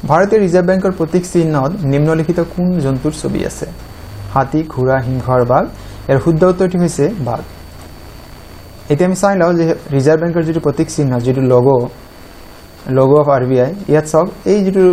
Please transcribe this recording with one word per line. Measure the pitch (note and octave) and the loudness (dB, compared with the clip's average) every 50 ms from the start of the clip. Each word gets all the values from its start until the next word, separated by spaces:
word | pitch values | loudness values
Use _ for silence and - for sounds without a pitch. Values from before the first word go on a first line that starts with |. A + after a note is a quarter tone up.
| - - | 0 2
ভাৰতীয় | C#3+ E3 F#3+ G3+ A3 A3 | 2 2 4 4 4 2
ৰিজাৰ্ভ | G3+ F3+ D#3+ F3+ F3+ F3 | 2 4 2 2 2 4
বেংকৰ | F#3+ F#3+ F#3 G3 | 0 0 0 -2
প্ৰতীক | F#3 - E3 D#3 - F3+ F3 - - | -2 -2 -4 -2 0 -2 -2 0 0
চিহ্নত | F3 E3 D#3+ D#3 C#3+ C3 C#3+ F3+ G#3 F3 | 0 0 2 0 0 0 -2 -4 -2 -2
নিম্নলিখিত | C#3 C#3 C#3+ D3 D#3 D#3+ D#3+ D#3+ D#3 E3+ F3 | 0 2 2 2 2 2 0 0 0 0 -2
কোন | E3+ E3 - - F3 F3+ F3+ F3 | -2 -4 -2 -2 -2 0 0 0
জন্তুৰ | C#3+ C3+ C3+ B2+ B2 D3+ D3+ - | 0 0 -2 -2 -2 -4 -4 -4
ছবি | - C3+ C3 - - | -6 -4 -4 -4 -4
আছে? | - - - - - - - - - - - - - - - - - - | -6 -6 -8 -10 -12 -12 -16 -16 -18 -18 -18 -18 -16 -16 -14 -14 -4 -2
হাতী, | C3+ C3+ B2+ - D#3 D#3+ | -2 -2 0 -2 -4 -4
ঘোঁৰা, | D#3 - B2+ B2+ B2+ C3 C3 | -4 -4 -2 0 0 0 0
সিংহ | B2 B2 C3 B2+ - B2 | -2 -2 -4 -4 -2 0
আৰু | B2+ B2+ B2 | 0 2 2
বাঘ। | A#2+ B2 C#3+ G3 D4+ - - - - - - - - | 2 2 2 0 -2 -6 -14 -16 -18 -16 -14 -2 0
ইয়াৰ | C#3 C3+ - | 0 0 2
শুদ্ধ | F3 E3 D#3 F#3 | 0 2 2 2
উত্তৰটি | F3+ F#3 F3+ F#3+ F3+ F3+ F3+ | 2 2 2 0 0 0 0
হৈছে | F3 E3+ E3+ - E3+ D#3+ A#3 G3+ | -2 -2 0 0 -2 -2 -2 -4
বাঘ। | C3+ A#2 A#2 - - - - - - - - - - - - - - - - - - - - - - - - - - - - - - - | -6 -6 -6 -6 -8 -12 -16 -20 -20 -20 -20 -20 -20 -20 -20 -20 -20 -20 -20 -20 -20 -20 -20 -20 -20 -20 -20 -20 -20 -20 -20 -20 -4 -2
এতিয়া | D3 C#3+ F3+ F3+ | 0 0 2 0
আমি | F#3+ | 0
চাই | F#3 - G3+ G3+ F#3+ | 0 0 0 2 2
লওঁ | E3+ E3+ F3+ | 2 2 2
যে | E3+ E3+ D#3+ D#3+ D#3 - - | 2 2 0 0 -2 -4 -2
ৰিজাৰ্ভ | C#3+ C#3 B2+ C#3+ D#3 D#3+ E3 | -2 2 4 4 2 2 2
বেংকৰ | F3 E3 F3 E3 | 0 0 0 0
যিটো | D#3 E3 E3 | 0 -2 -2
প্ৰতীক | - D3 C#3 - D#3 D3 - | 0 -2 0 0 -2 -4 -2
চিহ্ন, | - D3+ C3+ B2+ B2 | -2 -2 0 0 -2
যিটো | A#2 B2+ C3 C3+ | 0 0 0 0
লগ', | C3+ B2+ B2+ B2 B2 C3+ C#3 B2 A#2+ C3 - - - - - - - - - - - - - - - - - - - - | 2 4 4 4 4 4 2 2 0 -2 -8 -14 -20 -20 -20 -20 -20 -20 -20 -20 -20 -20 -20 -20 -20 -20 -20 -18 -8 -2
লগ' | C3 C3 C3 C3+ C#3+ D3+ | 2 2 4 6 6 4
অফ | D3 D3 | 4 4
আৰ | C#3 C3 B2+ | 2 2 2
বি | B2+ C3 B2+ | 0 2 2
আই, | B2 C3+ E3+ G3+ G3 - | 2 0 -2 -8 -4 0
ইয়াত | C#3 D3+ D3+ | 0 0 0
চাওক, | D#3 - D#3 E3+ G3+ - - - | 2 0 0 0 0 -4 -8 -2
এই | F#3 F#3+ G#3+ F#3+ | 0 0 2 2
যিটো | F#3+ F#3+ G3 F#3 F3+ | 0 2 4 4 4